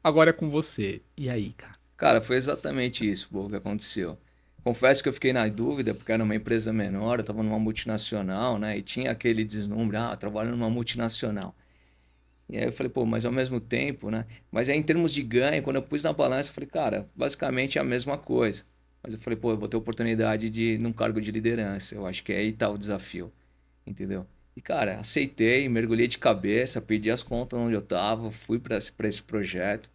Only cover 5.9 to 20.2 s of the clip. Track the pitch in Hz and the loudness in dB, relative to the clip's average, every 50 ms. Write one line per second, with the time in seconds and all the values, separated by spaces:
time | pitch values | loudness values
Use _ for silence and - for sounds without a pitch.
5.9 | 101 - - - 110 113 113 107 107 110 113 - 117 113 110 113 113 110 101 95 | -2 -4 -2 0 0 2 2 2 0 0 0 0 0 0 2 0 0 0 0 0
6.9 | 95 98 107 113 120 120 107 - 104 110 110 107 107 107 110 110 110 - - 117 | -2 -2 0 0 0 0 -2 -4 -4 -2 -2 0 0 0 0 0 -2 -2 -4 -2
7.9 | 107 104 - - 110 104 98 92 92 98 120 127 117 101 107 107 104 104 - - | -2 -2 -2 -2 -4 -2 -2 -2 -2 0 0 0 0 0 -2 -2 -4 -4 -6 -6
8.9 | - 120 131 127 117 113 - 120 113 110 110 107 107 107 101 104 104 113 117 107 | -6 -4 -2 -2 -4 0 2 2 2 2 0 -2 -2 -4 -4 -2 -2 0 0 0
9.9 | 101 107 117 120 104 - - 104 104 107 110 120 120 120 117 113 117 120 117 - | 0 0 -2 -2 -4 -4 -6 -4 -4 -2 -2 -2 -2 0 0 0 0 0 -2 -4
10.9 | - 120 117 113 113 - - 113 104 101 92 92 - _ _ _ _ _ _ _ | -2 -2 -2 -2 -2 -2 -2 -2 -2 -4 -6 -8 -12 _ _ _ _ _ _ _
11.9 | _ _ _ _ _ _ _ _ _ _ _ - - 110 117 120 120 - 131 123 | _ _ _ _ _ _ _ _ _ _ _ -8 -4 -2 0 -2 0 -2 -4 -2
12.9 | 120 131 120 113 113 113 113 120 123 131 131 127 127 120 110 - 120 120 135 143 | 0 0 0 2 0 0 0 0 0 0 0 0 -2 -4 -2 -2 0 0 0 -2
13.9 | 131 - - 104 110 110 113 - - - _ _ - 113 123 131 143 156 151 156 | -4 -6 -4 -4 -4 -4 -4 -6 -12 -20 _ _ -2 0 2 2 2 2 4 4
14.9 | 160 170 170 156 139 143 127 113 113 123 127 147 156 151 - 139 135 135 135 - | 4 4 4 4 2 0 -2 2 4 4 4 4 2 2 0 0 -2 -2 -2 -2
15.9 | 147 147 147 160 147 151 143 127 127 135 151 - - - 143 - - 160 147 113 | -4 0 0 0 2 4 2 4 4 0 -2 -4 -6 -10 -12 -4 -2 0 0 2
16.9 | 104 101 101 - _ - 123 139 139 - 160 139 127 127 131 135 - 147 139 131 | 0 -2 -4 -8 _ -2 -2 -2 0 -2 -2 0 0 0 0 0 -2 -2 -2 0
17.9 | 123 127 123 139 139 143 - - 127 123 120 107 98 - - _ _ _ _ _ | 0 -2 -2 -2 -6 -6 -4 -2 2 2 2 2 0 -4 -10 _ _ _ _ _
18.9 | _ _ - - 110 110 - 120 117 110 113 117 113 107 104 104 113 113 110 120 | _ _ -12 -12 -12 -10 -6 -6 -6 -2 0 -2 -2 -2 -4 -4 -4 -4 -4 -4
19.9 | 110 - 117 117 113 110 | -4 -2 -2 0 2 2